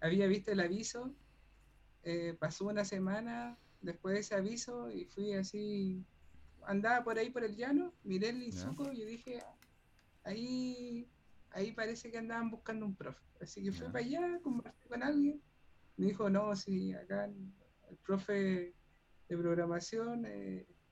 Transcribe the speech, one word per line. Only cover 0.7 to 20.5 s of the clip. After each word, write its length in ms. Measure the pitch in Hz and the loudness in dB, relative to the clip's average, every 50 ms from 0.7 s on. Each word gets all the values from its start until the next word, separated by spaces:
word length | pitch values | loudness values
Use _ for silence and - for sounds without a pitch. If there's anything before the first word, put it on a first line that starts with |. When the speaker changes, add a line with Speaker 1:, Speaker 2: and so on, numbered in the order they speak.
| 190 220 226 - - 240 254 269 285 - - - - - - - - - - - - - - - - - - | 2 0 -2 -4 -4 -4 -6 -6 -8 -10 -16 -20 -20 -20 -20 -20 -20 -20 -20 -20 -20 -20 -20 -20 -20 -8 -4
Speaker 1:
eh, 320 | 170 170 170 170 170 170 - | -2 0 0 0 -2 0 0
pasó 280 | 156 160 - - 196 | -2 -2 0 -2 -2
una 180 | 208 208 208 196 | 0 2 2 0
semana 760 | 196 202 190 190 190 202 220 233 233 233 240 240 240 240 - - - - - | 0 0 0 2 2 0 0 -2 -4 -4 -4 -6 -8 -10 -12 -18 -20 -16 -10
después 320 | 185 170 170 - - 190 196 | -8 -8 -6 -2 0 0 0
de 60 | 214 | 0
ese 140 | 202 - 214 | 0 0 0
aviso 560 | 190 190 214 233 233 - 247 247 240 240 233 | 2 2 0 -2 -4 -4 -4 -6 -6 -6 -6
y 140 | 208 180 180 | -6 -6 -8
fui 280 | - - 196 202 208 196 | -6 -6 -2 -2 0 0
así, 720 | 190 190 185 - 208 208 208 208 202 196 190 185 185 185 - - - - - - - - - - - | 0 0 -2 -2 -4 -2 0 0 0 0 0 0 -2 -6 -10 -16 -20 -20 -20 -20 -20 -20 -20 -20 -12
andaba 420 | - 196 196 202 214 226 247 240 240 | -4 0 2 2 4 4 4 4 2
por 140 | 226 226 220 | 2 0 0
ahí 100 | 233 254 | 0 0
por 140 | 247 240 226 | 0 -2 -2
el 100 | 208 208 | -2 -2
llano, 380 | 220 240 269 285 339 359 349 - - | -2 2 4 4 4 4 0 -4 -8
miré 280 | - 196 185 185 208 233 | -4 -2 0 2 2 0
el 100 | 240 254 | 0 -2
Speaker 2:
Ya. 60 | 247 | -4
Speaker 1:
Insuco 440 | 233 190 - - 262 262 277 285 277 | -6 -6 -4 -4 -4 -4 -4 -4 -4
y 80 | 262 226 | -4 -6
yo 60 | 214 | -6
dije, 360 | 214 233 233 - 254 240 240 - - - - - - - _ _ _ _ - _ _ _ _ - | -6 -8 -10 -8 -8 -10 -8 -10 -14 -18 -20 -20 -20 -20 _ _ _ _ -20 _ _ _ _ -8
ahí, 840 | 190 202 226 240 247 254 254 254 254 247 247 247 240 233 240 247 - - _ _ - - - - - | -6 -4 -4 -2 -2 0 0 0 -2 -2 -4 -6 -6 -6 -6 -8 -10 -16 _ _ -20 -20 -20 -18 -8
ahí 220 | - 190 202 226 | -4 -2 -2 -2
parece 380 | 214 226 220 220 233 226 - 233 | 0 -2 -2 -2 -2 -4 -6 -8
que 80 | 233 226 | -6 -6
andaban 320 | 226 226 226 233 233 226 | -4 -2 -2 -2 -2 -2
buscando 360 | 226 226 - - 220 220 214 | -4 -4 -6 -4 -4 -2 -2
un 80 | 202 190 | -4 -4
profe. 260 | - - 131 135 - - - - - | -4 -6 -8 -10 -10 -14 -20 -16 -14
Así 220 | 170 - - 202 | -12 -12 -8 -4
que 100 | 190 196 | -2 -2
fui 140 | 185 - - | -2 -2 -4
Speaker 2:
Ya. 60 | - | -4
Speaker 1:
para 120 | 247 247 240 | -2 -2 0
allá, 360 | 254 302 339 349 349 349 349 | 0 0 0 0 0 0 -2
conversé 460 | - 277 240 240 - - - _ - - | -2 -2 -2 -2 -2 -6 -12 _ -12 -8
con 140 | 240 240 | -4 -2
alguien, 380 | 254 294 302 285 285 294 294 294 - _ _ _ - - - - - - - - | 0 2 4 6 4 4 2 0 -8 _ _ _ -20 -20 -20 -20 -20 -10 -2 2
me 80 | 190 | 2
dijo, 220 | 202 196 208 208 196 | 2 4 4 4 4
no, 240 | 190 202 214 208 202 | 6 4 4 2 0
sí, 360 | 196 - 196 190 185 190 190 185 | -2 -2 0 0 0 0 0 -2
acá 320 | - - 190 196 - - | -4 -4 -2 -2 -2 -2
el, 80 | - 202 - 190 190 - - - - _ _ - - | -2 -4 -8 -12 -14 -14 -18 -20 -20 _ _ -20 -20
el 60 | 175 - | -20 -8
profe 760 | - - 196 196 196 - 202 196 196 190 185 180 175 175 - - - _ _ _ _ _ - - - - | -2 0 0 0 2 2 2 2 4 4 2 2 0 -4 -8 -16 -20 _ _ _ _ _ -20 -18 -8 -4
de 80 | 175 | -2
programación, 880 | 170 170 170 170 170 170 170 170 170 - - 220 226 233 240 240 233 226 | 0 2 4 4 4 4 2 0 0 -2 -2 -2 -2 -2 -2 -2 -2 -4
eh, 400 | 214 202 202 196 190 | -4 -6 -6 -6 -4